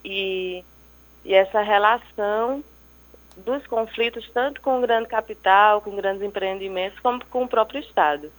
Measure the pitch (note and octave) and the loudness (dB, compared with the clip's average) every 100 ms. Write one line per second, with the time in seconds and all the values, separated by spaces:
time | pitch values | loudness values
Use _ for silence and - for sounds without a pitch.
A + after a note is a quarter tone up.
0 | G3 G3 F#3+ F#3 F#3 F3+ F3+ _ _ _ | -8 -6 -4 -4 -6 -10 -14 _ _ _
1 | _ _ - F#3+ F#3+ A3 G#3 G#3 G#3 A#3+ | _ _ 2 4 4 2 2 4 4 2
2 | - - G#3 G#3+ A#3 C#4 D4 _ _ _ | -2 -6 -2 -2 -2 -4 -10 _ _ _
3 | _ - _ - F#3+ C#4 - A3+ A3+ - | _ -20 _ -16 -6 -6 -4 -4 -4 -4
4 | A#3 A3+ - - C4 C#4 - C4 B3 A3+ | -6 -6 -8 -4 -4 -4 -2 0 2 0
5 | A3+ A3 A3 G#3+ - G3 G#3 G#3+ G#3 G3+ | 0 -6 -6 -6 4 6 6 4 0 -6
6 | G3 G3 G3+ G3 F#3+ F#3+ F#3+ F#3 F#3 - | -4 -4 -6 -6 -6 -6 -8 -6 -8 -4
7 | B3 B3 - B3+ B3 A#3 A3 C#4 D4+ - | -4 -4 -6 -6 -2 0 -2 -2 -6 0
8 | D#3 D3 D3+ | 2 0 -6